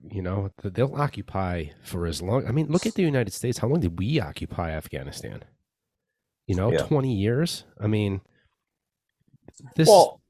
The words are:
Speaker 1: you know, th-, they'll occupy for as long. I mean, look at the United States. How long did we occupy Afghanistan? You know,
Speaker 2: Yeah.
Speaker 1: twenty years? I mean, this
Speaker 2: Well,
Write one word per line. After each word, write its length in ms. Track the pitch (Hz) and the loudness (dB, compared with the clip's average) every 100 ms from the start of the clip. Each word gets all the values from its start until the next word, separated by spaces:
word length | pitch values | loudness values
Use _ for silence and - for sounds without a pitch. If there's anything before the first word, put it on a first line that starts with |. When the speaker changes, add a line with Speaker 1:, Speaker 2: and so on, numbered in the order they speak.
| - | -10
Speaker 1:
you 140 | 98 | -6
know, 300 | 90 98 98 - | -4 -2 -4 -6
th-, 140 | 104 92 | -8 -2
they'll 200 | 135 139 | -2 0
occupy 720 | 143 - - 98 92 87 76 - | -4 -4 -8 -4 -2 -4 -6 -12
for 240 | - 90 85 | -10 -6 -4
as 160 | 82 | -4
long. 240 | 90 127 98 | -2 -2 0
I 60 | |
mean, 160 | 135 151 | -2 0
look 180 | 160 220 | 0 0
at 80 | |
the 80 | 220 | 0
United 320 | 170 135 107 | 2 2 -2
States. 240 | - - 117 | -4 -4 -2
How 100 | 113 | 0
long 120 | 165 | 2
did 180 | 95 85 | 0 0
we 220 | 98 156 | 0 0
occupy 500 | 73 - 90 - 82 | -2 -8 -8 -6 -4
Afghanistan? 760 | 78 - 69 67 - 58 50 - _ _ _ _ _ _ _ _ _ - | -4 -8 -10 -10 -12 -12 -14 -18 _ _ _ _ _ _ _ _ _ -4
You 100 | 92 | 0
know, 160 | 95 | 2
Speaker 2:
Yeah. 140 | 82 - | 2 2
Speaker 1:
twenty 300 | 147 131 107 | 0 0 0
years? 480 | 101 123 170 - - - | 0 0 -2 -6 -14 -6
I 80 | 107 | 0
mean, 340 | 107 104 95 - _ _ _ _ _ _ _ _ _ _ _ - - 135 - | 0 0 -4 -8 _ _ _ _ _ _ _ _ _ _ _ -20 -20 -6 4
this 120 | 160 | 8
Speaker 2:
Well, 340 | 202 - - | 10 8 2